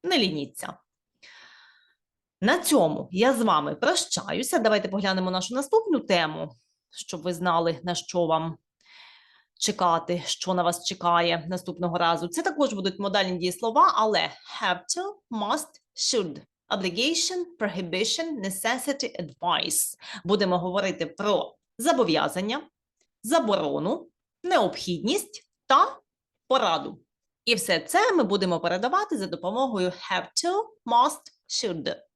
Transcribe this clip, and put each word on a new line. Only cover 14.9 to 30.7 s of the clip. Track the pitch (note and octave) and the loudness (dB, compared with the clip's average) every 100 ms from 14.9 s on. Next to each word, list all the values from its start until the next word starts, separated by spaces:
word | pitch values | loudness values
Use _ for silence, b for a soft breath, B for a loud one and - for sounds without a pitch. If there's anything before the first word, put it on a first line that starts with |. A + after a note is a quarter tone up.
| F4 | -6
to, | G4 G#4 _ | -6 -10 _
must, | A3 G#3 D4 - _ _ - | -6 -2 -4 -4 _ _ -6
should. | - B3 F3 C#3 - _ _ | -2 0 -2 -8 -18 _ _
Obligation, | G3+ F#3 F3 C4+ E4 - F#4 F4 - | -4 -2 0 0 0 -2 -4 -8 -4
prohibition, | G#3 F3+ F3+ F3+ A3 - E4 C#4+ | -4 -4 -4 -2 -2 -2 -4 -4
necessity, | G3 F#3+ A3 B3 C#4+ C#4 A#3+ - | -6 -4 -2 -2 -2 -4 -6 -8
advice. | E3+ - F3 D#3 - - - - B G#3+ | -12 -6 0 0 0 -2 -2 -6 B -10
Будемо | E3+ G3+ F#3+ F3+ | 0 2 2 2
говорити | F3+ F#3 G3 - E3 | 0 -2 -2 -2 -6
про | - G#3 F3+ - _ _ - | -4 0 0 -2 _ _ -4
зобов'язання, | C4 C#4 F#3+ D3+ D3+ F3+ G3+ C4+ - _ _ _ _ _ | 0 2 2 2 0 -2 -4 -6 -8 _ _ _ _ _
заборону, | A3 B3+ A3 G3 D3+ C#3+ E3 E4 - _ _ _ | 0 2 2 0 0 -2 -2 -4 -8 _ _ _
необхідність | F4 F4 F#3+ - - F3 G3+ G4 - - _ _ _ | 0 2 2 -2 -4 -2 0 -2 -4 -16 _ _ _
та | C#4 C#5 - _ _ _ _ _ | 4 4 0 _ _ _ _ _
пораду. | C4 G#3+ D#3+ - - _ _ _ _ | 0 2 0 -4 -14 _ _ _ _
І | - | -2
все | A3 - E3 | 0 2 0
це | - F4+ A#4 | 2 2 4
ми | F#4 | 4
будемо | G#3+ G3 F#3 E3 | 2 2 0 0
передавати | E3+ F#3 A#3+ F4+ G#4 C#4+ | 0 0 0 0 -2 -4
за | C#4+ | -6
допомогою | E3+ F3+ A3 C4+ G#3+ F3+ | -6 -4 -2 -2 0 -2
have | F3 - F#3 F3+ - | -2 -4 -4 -2 -2
to, | E4+ G4 A4 | 0 -2 -4